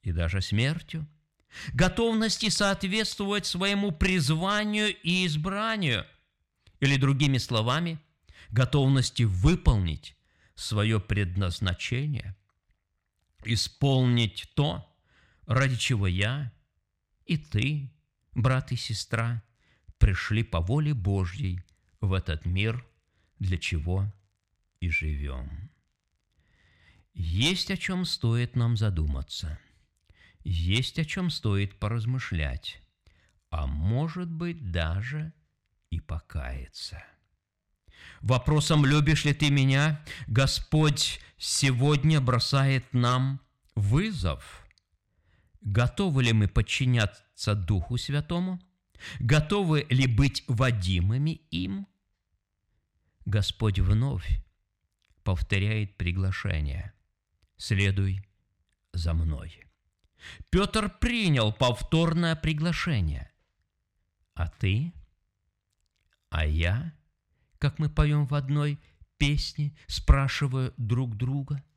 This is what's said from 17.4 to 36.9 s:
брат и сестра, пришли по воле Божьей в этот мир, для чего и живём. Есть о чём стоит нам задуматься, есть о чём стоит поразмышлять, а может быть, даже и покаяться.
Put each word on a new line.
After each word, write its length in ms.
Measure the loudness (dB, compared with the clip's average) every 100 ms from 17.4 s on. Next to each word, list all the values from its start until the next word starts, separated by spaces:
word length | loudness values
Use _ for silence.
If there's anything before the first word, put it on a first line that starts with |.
| -2 -2 -2 -2 -8 _ _ _ _
брат 380 | 0 2 0 -2
и 60 | -8
сестра, 680 | -6 -8 -4 -4 -2 -4 _ _ _ _ -20 2
пришли 440 | 4 4 0 -2
по 180 | 0 -2
воле 320 | 0 0 0
Божьей 680 | -2 0 0 -2 -4 -6 -6 -10 _ _ _
в 100 | -2
этот 320 | -2 -2 -6
мир, 400 | -2 -2 -2 -4 -12 _ _ _ _ _
для 180 | -4 -2
чего 560 | -2 -4 -2 -2 -2 -6 _ _ _ _ _ _
и 100 | -4
живём. 800 | -2 -2 -4 -6 -8 -10 -12 -14 _ _ _ _ _ _ _ _ _ _ _ _ _ _
Есть 560 | -6 -2 2 2 0 -2
о 60 | -4
чём 280 | -4 -4
стоит 520 | -4 -2 0 0 -2 0
нам 200 | 0 0
задуматься, 800 | 0 0 -2 -4 -8 -10 -10 -12 _ _ _ _ _ _ _ _
есть 560 | -4 0 2 2 0 -4
о 60 |
чём 260 | -4 -2 -4
стоит 480 | -2 0 0 -2 -4
поразмышлять, 1040 | -4 -4 -4 -4 -4 -2 -2 -4 -10 -16 _ _ _ _ _ _ _
а 160 | -4 -4
может 640 | -2 0 0 -2 -6 -8
быть, 440 | -6 -6 -8 -4
даже 600 | -2 -2 -2 -4 -6 -8 _ _ _ _ _ _
и 100 | -8
покаяться. 1040 | -6 -10 _ -8 -8 -10 -12 -16 -14